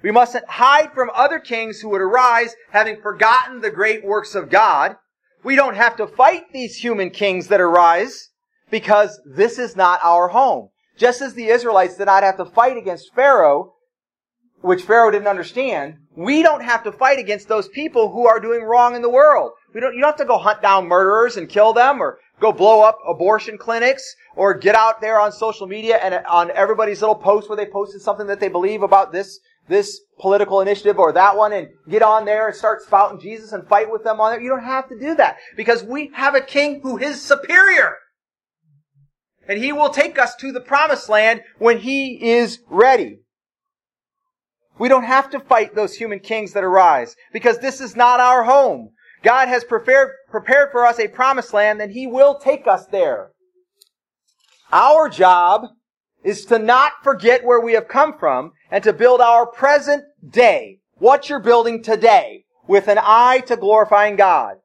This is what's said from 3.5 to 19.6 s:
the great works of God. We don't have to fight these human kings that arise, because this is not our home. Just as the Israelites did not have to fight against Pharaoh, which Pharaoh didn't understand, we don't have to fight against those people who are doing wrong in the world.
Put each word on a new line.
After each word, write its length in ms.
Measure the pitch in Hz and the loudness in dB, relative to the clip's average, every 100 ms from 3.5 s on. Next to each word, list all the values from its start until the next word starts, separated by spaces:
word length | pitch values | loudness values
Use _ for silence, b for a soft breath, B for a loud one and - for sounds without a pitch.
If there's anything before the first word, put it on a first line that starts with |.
| 254 | -10
the 100 | 214 | -12
great 340 | 165 214 220 | -4 -4 -4
works 300 | 196 208 202 | -4 -6 -6
of 160 | 202 160 | -12 0
God. 460 | 185 220 151 185 202 _ _ _ _ | 2 2 2 -2 -6 _ _ _ _
We 100 | 254 | -2
don't 220 | 269 269 202 | 0 0 0
have 180 | 233 226 | 0 0
to 100 | 208 | -10
fight 440 | - 269 349 - | 2 2 2 -10
these 260 | 269 240 - | -14 -12 -8
human 320 | 240 214 185 | -6 -6 -6
kings 360 | 185 202 185 165 | -4 -4 -4 -2
that 140 | 202 | 0
arise, 720 | 175 175 170 170 247 - - _ _ _ _ | 2 4 4 2 -4 -10 -20 _ _ _ _
because 500 | 220 196 208 208 - 143 | -8 0 2 2 -4 _
this 320 | 135 226 233 | -2 -2 -2
is 180 | 247 190 | -10 0
not 240 | 180 175 | 0 2
our 260 | 170 175 180 | 2 2 2
home. 420 | 214 262 147 107 _ _ _ | 0 0 -2 -10 _ _ _
Just 240 | 240 247 | -2 -2
as 140 | 269 | -10
the 140 | 220 226 | -8 -2
Israelites 500 | 233 233 202 185 180 | -2 2 0 0 -4
did 80 | 196 | 0
not 160 | 196 | 2
have 160 | 196 190 | 2 -4
to 80 | 196 | -4
fight 320 | - 247 240 | 0 0 -2
against 360 | 190 170 - | -10 -12 -8
Pharaoh, 600 | - 277 254 156 143 185 _ _ _ _ _ _ _ _ _ | 0 4 6 4 2 -4 _ _ _ _ _ _ _ _ _
which 220 | 180 180 | -4 -4
Pharaoh 260 | - 226 226 | 2 2 4
didn't 180 | 208 208 | 0 -4
understand, 680 | 196 165 240 269 175 143 160 _ - | -6 -8 -8 -6 -6 -10 -16 _ -12
we 260 | 185 302 | -4 0
don't 220 | 330 294 | 0 0
have 180 | 240 233 | -4 -6
to 60 | 220 | -6
fight 280 | 196 262 277 | -4 -2 -2
against 300 | 196 208 _ | -4 -10 _
those 200 | 220 202 | -6 -6
people 420 | 262 302 240 220 | -10 -6 -4 -4
who 160 | 190 240 | 0 2
are 140 | 226 | 2
doing 220 | 220 233 | -2 -8
wrong 340 | 220 240 240 240 | -2 2 2 0
in 60 | |
the 80 | 240 | -2
world. 420 | 247 302 254 127 _ | 2 4 2 -2 _